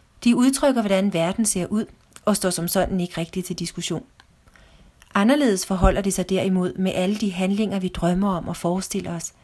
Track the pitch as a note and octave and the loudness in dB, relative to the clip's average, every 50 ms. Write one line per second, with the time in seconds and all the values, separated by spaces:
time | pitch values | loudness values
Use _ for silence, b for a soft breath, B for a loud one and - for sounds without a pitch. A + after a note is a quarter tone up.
0 | b b b b - A#3+ A#3+ B3 B3 C4+ C4+ - D4+ C#4 B3+ A#3 G#3 G3+ G3 F#3+ | b b b b 2 2 4 4 4 4 4 4 2 2 2 2 2 2 2 2
1 | G3 G3+ F3+ E3 E3 F3 G3 - A3 G3+ - F#3+ F3 - - G#3+ A3+ - - _ | 2 2 0 0 0 0 0 0 0 0 0 -2 -2 -2 -2 -4 -4 -4 -8 _
2 | _ _ - - - G#3+ G3+ - - F#3 F3 - E3+ E3+ - G3 F3+ - G3 F#3 | _ _ -20 -4 0 0 0 2 0 -2 -2 -2 -2 -2 0 0 0 0 0 -2
3 | F3 F3 - E3 E3+ - - F#3 F3+ - F3+ - F3 - - - E3+ - F3 D#3 | -4 -4 -4 -6 -8 -6 -6 -6 -6 -6 -6 -8 -8 -8 -8 -8 -6 -6 -6 -6
4 | - _ _ _ - _ _ _ _ _ b b b b b b b b b b | -8 _ _ _ -20 _ _ _ _ _ b b b b b b b b b b
5 | b b b G3 G3+ A3+ C#4+ D4 C#4+ A#3 G3 F#3 - - F#3+ F3+ F#3+ F#3+ F3+ G3 | b b b 2 4 4 4 4 4 2 2 0 0 -2 2 4 4 4 4 4
6 | G3 G3 F#3 - F3+ - F#3+ F#3 - F#3+ F#3 F#3 F3+ F3+ - - F#3+ F#3+ - - | 0 -2 -2 -2 -2 0 0 0 2 2 2 2 0 -2 -2 -2 -2 -2 0 0
7 | F#3 F#3+ G#3 G#3 A3+ G3+ F3 F3+ F#3 F#3+ G3 G#3 A3 G3 G3 G3 F#3 F3+ - - | 0 0 -2 -2 -2 -4 -2 -2 -2 0 0 0 -2 -2 -2 -2 -4 -4 -4 -2
8 | E3+ F3 F3+ F#3 G3 G3+ F#3 E3 - - F3 - - E3+ F3 F#3+ F#3 - - G3 | 0 0 2 2 0 0 -2 -2 -4 -6 -6 -4 -2 -2 -2 -2 -4 -4 -6 -6
9 | F3 E3+ E3+ E3 - - - b | -6 -6 -8 -8 -10 -12 -14 b